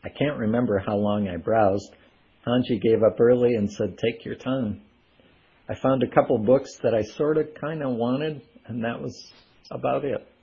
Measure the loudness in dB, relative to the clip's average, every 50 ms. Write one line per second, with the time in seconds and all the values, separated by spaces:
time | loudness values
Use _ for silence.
0 | -14 -14 -4 -2 -2 -2 -2 -2 -2 0 0 0 2 2 0 0 0 0 0 0
1 | 0 0 0 0 -2 -2 -4 -6 -2 0 2 4 4 4 4 0 -4 -8 -20 _
2 | -20 _ _ _ _ _ _ _ _ 0 0 0 2 0 -2 0 2 2 4 6
3 | 4 2 4 4 4 6 6 6 4 2 2 2 -2 -2 -2 -4 -4 -4 -4 -2
4 | -2 -2 -2 -4 -10 -12 -12 -10 -6 -6 -4 -4 -4 -6 -6 -8 -12 _ _ _
5 | _ _ _ _ _ _ _ _ _ _ _ _ _ -12 -12 -2 0 0 2 2
6 | 0 2 4 2 4 4 2 0 4 4 4 4 2 -4 -14 -2 -2 0 0 0
7 | -2 -4 -4 -4 -2 0 0 0 -2 -4 -8 -10 -8 -8 -8 -6 -6 -6 -4 -2
8 | 0 -2 0 -2 -2 -4 -6 -8 -14 _ _ -20 _ -12 -8 -6 -4 -6 -6 -6
9 | -8 -10 -12 -14 -20 -20 -20 -20 _ _ _ _ _ -14 -12 -6 -4 -2 -2 -2
10 | -2 -4 -4 -6 -8 -12 _ _